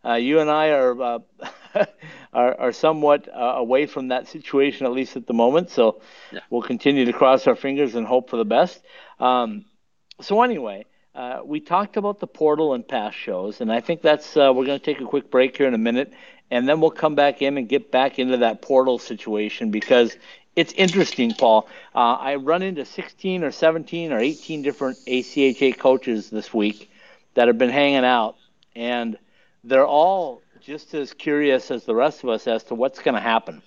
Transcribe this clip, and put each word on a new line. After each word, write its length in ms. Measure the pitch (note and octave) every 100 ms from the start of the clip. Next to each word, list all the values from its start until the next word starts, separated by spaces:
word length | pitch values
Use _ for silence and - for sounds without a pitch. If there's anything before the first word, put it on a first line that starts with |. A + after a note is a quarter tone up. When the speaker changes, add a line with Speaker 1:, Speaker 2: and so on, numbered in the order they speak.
Speaker 1:
Uh, 100 | A#2+
you 260 | A#2 B2 D#3
and 100 | D3+
I 200 | D3+ D#3
are, 300 | C#3+ B2+ B2
uh, 160 | B2 A#2 _ _ - - -
<laughs> 120 | G#3 - _ D#3 - -
are, 220 | A#2+ B2 -
are 120 | B2
somewhat, 560 | A#2 D#3 D#3 D3 D3 -
uh, 260 | - A#2+ C3
away 280 | A#2 C3 D3
from 220 | C#3+ C3
that 200 | B2+ A#2+
situation, 580 | G#2+ - C#3 C#3 C3+ C3+
at 60 |
least 220 | B2+ B2 C3
at 100 | A#2
the 80 |
moment. 360 | A#2 A#2+ D#3 F3+
So 300 | - A2+ - - - -
Speaker 2:
Yeah. 80 | F#2+ -
Speaker 1:
we'll 120 | A#2+
continue 420 | A2+ A#2+ C#3+ C#3
to 80 | A#2+
cross 340 | A#2 C3 C3 C3+
our 80 |
fingers 400 | A#2 C#3 C#3 C3+
and 120 | A#2 A2
hope 240 | B2+ B2
for 60 | A#2
the 80 | G#2+
best. 360 | A#2+ F3 - _ - - -
Um, 460 | B2+ B2 A#2 G#2 - _ _ _ _ -
so 200 | - G#3
anyway, 440 | B3 F#3+ A2+ G2 A2+ _ _
uh, 260 | - B2 B2+
we 160 | C3+ D3+
talked 380 | D3 F3 G3+ G#3+
about 200 | G3+ G#3
the 80 | -
portal 460 | - D#3 D3+ D#3
in 80 | B2+
past 340 | - B2+ G#2+ -
shows, 440 | - F#2 G2 G#2
and 100 | A2+
I 100 | A#2
think 200 | - E3
that's, 360 | D#3+ D3 - D#3
uh, 140 | C#3
we're 100 | B2+
gonna 140 | C3+ C#3
take 220 | - C#3+
a 40 | A#2+
quick 240 | C#3+ -
break 260 | B2+ C3 -
here 100 | C3+
in 60 |
a 40 | A#2
minute, 340 | A#2 A#2+ C3+ - - _ _
and 160 | B2 B2+
then 140 | D#3
we'll 100 | D#3
come 220 | - D#3
back 280 | C#3+ C#3+ -
in 160 | C#3 C#3+
and 100 | A2
get 220 | C3+ -
back 280 | B2+ C3+ C3+
into 200 | B2+ B2+
that 240 | A2+ G#2+
portal 360 | - C3+ C3 A#2+
situation 720 | - A2 A2 G#2+ G#2+ - A2+
because 460 | G#2+ - B2 A#2 - - - _ -
it's 160 | D#3+
interesting, 640 | - F#3 F#3+ E3+ - A#2
Paul. 340 | G#2+ A#2+ A2 - - -
Uh, 200 | - A#2+
I 220 | B2 C3 C#3+
run 260 | C3+ E3+
into 220 | F#3+ E3 C3
sixteen 580 | - - _ F#3+ F#3
or 60 | D3+
seventeen 640 | - D#3+ E3 C#3 E3+ E3
or 60 | A#2
eighteen 440 | C3 D#3+ - D3+
different 360 | C#3 C3+ C3+ B2 -
A 140 | B2+
C 200 | A#2+ C#3+
H 180 | C3+ A#2+
A 100 | C3+
coaches 580 | A#2+ C3+ C3 - A2 G2
this 220 | G#2+ -
week 360 | A2+ G#2 - - _ - _ _
that 140 | - A#2+
have 80 | A#2
been 120 | B2
hanging 340 | C3+ C#3+ C#3
out, 320 | B2+ B2 A2 - _ _ _ A#2
and 420 | A#2 B2 A#2 - _ _ _ _
they're 220 | A#2+ C3 D3
all 560 | C#3+ F3 F#3+ D#3 A#2 _ _
just 320 | - D3 -
as 220 | D#3 C3+
curious 560 | - D#3 D3 D3 C3 -
as 140 | B2
the 100 | -
rest 280 | A2+ D3 -
of 60 | B2+
us 180 | A2 B2+
as 180 | A2+
to 100 | -
what's 260 | A#2 C3 -
gonna 180 | D3+ A2+
happen. 420 | A#2 A2+ - -